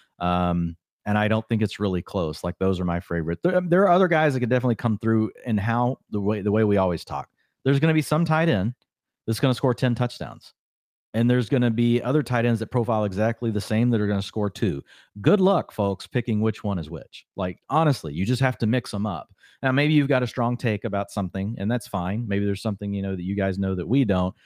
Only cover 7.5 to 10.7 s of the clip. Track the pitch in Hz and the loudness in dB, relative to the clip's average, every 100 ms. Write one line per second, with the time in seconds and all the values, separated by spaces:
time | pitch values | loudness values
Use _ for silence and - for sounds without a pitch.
7.5 | _ 131 139 160 156 - 151 165 160 170 | _ 0 2 2 2 0 0 2 2 2
8.5 | 104 107 - _ _ _ _ - 110 135 | 2 0 -4 _ _ _ _ -6 0 0
9.5 | 123 131 120 127 117 123 - - - - | 2 0 0 0 0 -2 -4 -14 -14 -20
10.5 | _ _ | _ _